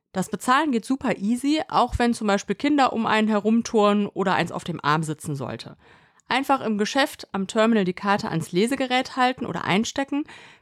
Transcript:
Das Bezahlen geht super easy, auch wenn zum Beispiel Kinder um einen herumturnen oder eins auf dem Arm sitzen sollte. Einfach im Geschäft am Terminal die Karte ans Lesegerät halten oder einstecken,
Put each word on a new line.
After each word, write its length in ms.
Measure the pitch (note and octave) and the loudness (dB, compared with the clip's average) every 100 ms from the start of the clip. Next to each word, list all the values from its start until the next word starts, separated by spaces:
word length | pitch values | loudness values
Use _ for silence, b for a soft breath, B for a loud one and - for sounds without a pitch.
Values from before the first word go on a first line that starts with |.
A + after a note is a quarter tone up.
| _ | _
Das 160 | F#3+ F3+ | -6 -6
Bezahlen 440 | - - C4 D#4 | -4 0 2 2
geht 120 | A#3 | -2
super 320 | - C4+ B3 - | -2 -2 -2 -2
easy, 460 | G3+ A#3+ C#4 D#4 - | -2 0 0 -2 0
auch 300 | E3+ A#3 - | 0 0 0
wenn 140 | A#3+ | 0
zum 140 | A#3 G#3+ | 0 0
Beispiel 280 | G3 - | 0 -2
Kinder 380 | G3 D4 D4 B3+ | -2 2 4 2
um 140 | A3+ A3 | 0 0
einen 220 | G#3+ G#3+ | 2 2
herumturnen 760 | G#3+ G#3+ A#3 - A3 G#3 G#3 G#3 | 2 2 2 2 4 4 4 0
oder 280 | - F#3+ | -2 0
eins 180 | E3 D#3+ | 0 -2
auf 100 | B2+ | -6
dem 160 | - D#3+ | -8 -4
Arm 180 | C#3+ D#3 | 0 0
sitzen 320 | D#3 D3+ - | 0 -6 -8
sollte. 420 | C#3 B2 A2+ - - b b b b - | -6 -8 -10 -14 -20 b b b b -4
Einfach 320 | B3 C#4 C4+ | -2 2 0
im 160 | A3+ G#3 | 0 -2
Geschäft 520 | G#3 C#4 C#4 - - | 0 0 0 -2 -8
am 140 | G3 F#3+ | -6 -2
Terminal 380 | A3+ A3 A3+ | 2 4 4
die 80 | F3+ | 2
Karte 360 | F3 G3+ G3+ A3 | -2 0 0 -2
ans 240 | D#3+ D#3 | -4 -2
Lesegerät 640 | F3 A#3 C4+ B3+ B3+ C4 - | 0 0 0 0 -2 -2 0
halten 300 | B3+ C4 B3+ | 0 0 -6
oder 180 | F3 | -4
einstecken, 600 | - F#3 A#3 - C#4 C#4+ D#4 B B B | 0 0 0 -4 -4 -4 -6 B B B